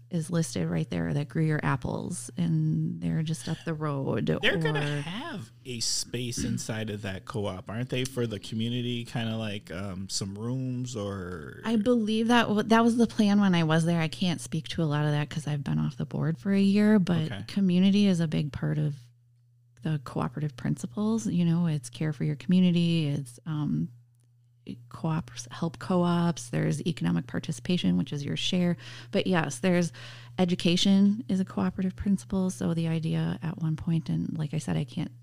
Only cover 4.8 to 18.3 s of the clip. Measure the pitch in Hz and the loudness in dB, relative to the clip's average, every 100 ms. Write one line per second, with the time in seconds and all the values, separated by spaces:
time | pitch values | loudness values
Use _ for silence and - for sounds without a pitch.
4.8 | 147 147 147 196 330 262 113 - 131 120 | -2 -4 -6 -8 -8 -10 -12 -16 -12 -6
5.8 | - - - 120 123 117 - 120 - 110 | -2 -2 -4 -6 -4 -4 -2 -4 -4 -6
6.8 | 110 104 101 92 - 113 101 92 - 107 | -6 -6 -8 -8 -8 -4 -4 -6 -8 -8
7.8 | 127 127 131 131 120 101 - 110 117 123 | -4 -4 -4 -2 -4 -4 -6 -4 -2 -2
8.8 | 120 120 117 123 113 110 110 104 - 82 | -2 -4 -6 -4 -4 -4 -4 -8 -8 -8
9.8 | 101 92 95 - 98 101 113 131 131 123 | -8 -8 -6 -6 -6 -6 -6 -4 -4 -4
10.8 | 127 123 101 98 90 87 71 - 220 226 | -6 -6 -6 -6 -8 -10 -12 -8 -2 2
11.8 | 208 247 214 220 226 240 - 208 214 226 | 4 2 2 2 4 4 4 2 4 6
12.8 | 233 233 220 - 208 202 196 175 160 160 | 6 4 2 4 4 6 6 4 4 4
13.8 | 165 170 160 - 180 139 - 160 - - | 4 2 0 0 -2 -2 -4 -6 -4 -2
14.8 | 160 147 151 147 147 - 151 147 143 151 | 0 2 2 2 0 -4 -4 -4 -2 0
15.8 | 156 - 156 - 147 165 196 196 196 202 | 0 -2 -6 -2 -2 -2 2 4 6 6
16.8 | 208 214 175 170 160 101 104 - 196 175 | 6 6 4 2 0 -4 -6 0 4 6
17.8 | 190 196 202 175 165 | 6 6 6 4 2